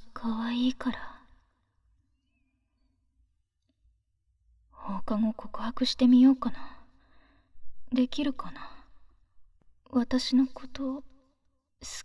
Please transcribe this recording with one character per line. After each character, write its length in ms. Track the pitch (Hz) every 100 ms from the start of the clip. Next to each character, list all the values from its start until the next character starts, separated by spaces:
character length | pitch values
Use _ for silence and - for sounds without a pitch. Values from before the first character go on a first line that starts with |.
| - -
可 300 | 233 220 233
愛 240 | 240 254
い 40 |
か 180 | 254 254
ら。 300 | - - - - - _ _ _ _ _ _ _ _ _ _ _ _ _ _ _ _ _ _ _ _ _ _ _ _ _ _ _ _ _ _ _ _ _
放 280 | - - 196
課 120 | - 214
後 140 | 220
告 280 | - - -
白 240 | 226 - 254
し 80 |
て 140 | - 247
み 160 | 247
よ 80 | 262
う 40 | 262
か 140 | 254
な。 320 | - - - - - _ - _ _ _ - - - -
で 140 | 254 254
き 160 | -
る 100 | 285
か 160 | - 175
な。 340 | - - - - - - - _ - - _ - - -
私 440 | 254 240 254 - 254
の 120 | 262
こ 200 | - 262
と 360 | - 269 277
好 0 | - - _ _ _ _ _ _ - -